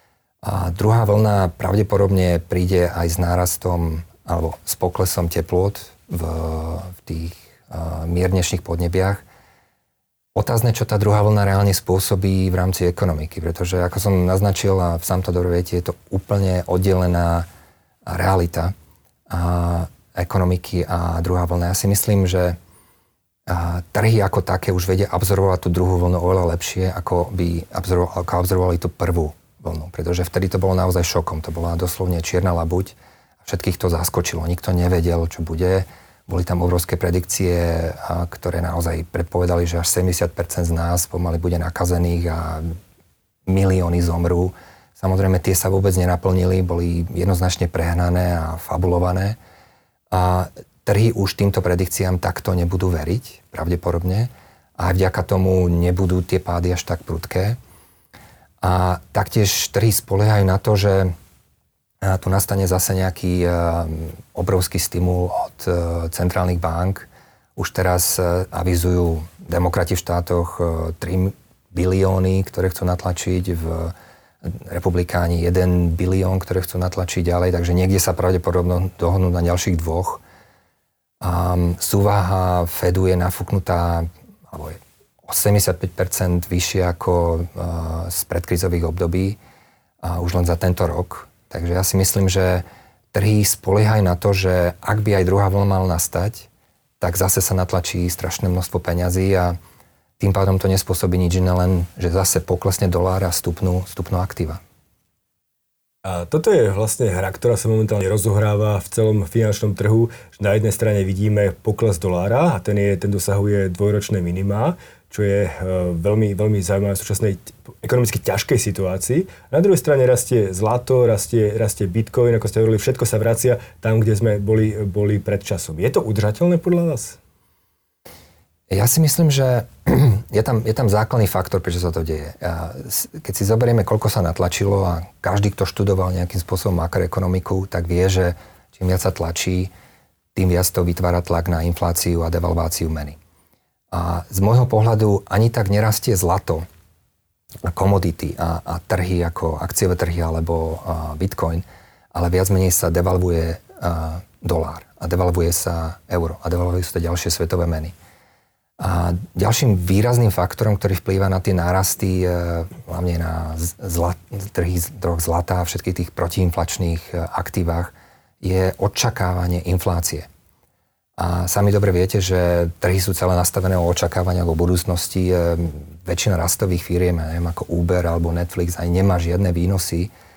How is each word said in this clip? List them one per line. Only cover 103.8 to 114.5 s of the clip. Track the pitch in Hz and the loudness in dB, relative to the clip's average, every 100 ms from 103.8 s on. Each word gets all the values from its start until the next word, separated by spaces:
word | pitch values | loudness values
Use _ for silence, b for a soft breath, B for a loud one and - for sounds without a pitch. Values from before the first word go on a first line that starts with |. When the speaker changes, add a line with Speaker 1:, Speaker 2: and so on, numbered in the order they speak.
Speaker 1:
stupnú | 92 - 90 90 | -2 -8 -4 -2
aktíva. | 90 - 80 73 _ _ _ _ _ _ _ _ _ _ _ _ _ _ | -2 -4 -6 -6 _ _ _ _ _ _ _ _ _ _ _ _ _ _
Speaker 2:
A | - 87 85 | -6 -6 -2
toto | 156 170 | 0 4
je | 185 110 | 4 4
vlastne | 95 110 - 117 | 2 -2 0 0
hra, | 90 95 | 0 -4
ktorá | - 123 113 | -2 0 0
sa | 110 | 2
momentálne | 110 107 104 95 | 2 2 0 0
rozohráva | 107 107 101 107 104 107 104 | 0 2 2 2 2 0 -2
v | - | -2
celom | - 110 107 | 0 2 2
finančnom | 92 117 110 101 107 | 0 0 0 0 -2
trhu. | 98 101 110 117 B B - | 0 2 4 2 B B -4
Na | 101 | 0
jednej | 107 107 | 2 2
strane | 92 110 101 | 0 0 2
vidíme | 98 95 107 104 101 85 | 0 0 0 2 0 0
pokles | - 101 113 87 | -4 0 0 0
dolára | 92 90 98 123 170 104 | -2 0 0 2 2 0
a | |
ten | 104 101 | -2 0
je, | 101 95 | 2 0
ten | 101 | -2
dosahuje | 101 - 98 101 101 95 | -2 0 0 2 2 0
dvojročné | 87 104 104 - 101 | 0 0 0 0 -2
minimá, | 87 90 98 | -2 -2 -2